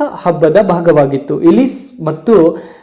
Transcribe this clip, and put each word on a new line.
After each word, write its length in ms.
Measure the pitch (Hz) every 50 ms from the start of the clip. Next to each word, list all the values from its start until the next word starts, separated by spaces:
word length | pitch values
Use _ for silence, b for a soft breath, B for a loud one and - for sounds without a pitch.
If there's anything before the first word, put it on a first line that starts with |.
| 294 269 -
ಹಬ್ಬದ 460 | - - 180 165 151 160 156 156 202
ಭಾಗವಾಗಿತ್ತು. 800 | 214 180 175 175 170 170 156 151 139 135 139 - - - - -
ಇಲಿಸ್ 640 | - 165 190 233 277 - - - - - - - 160
ಮತ್ತು 540 | 156 151 - - 233 220 190 160 160 B B B B B B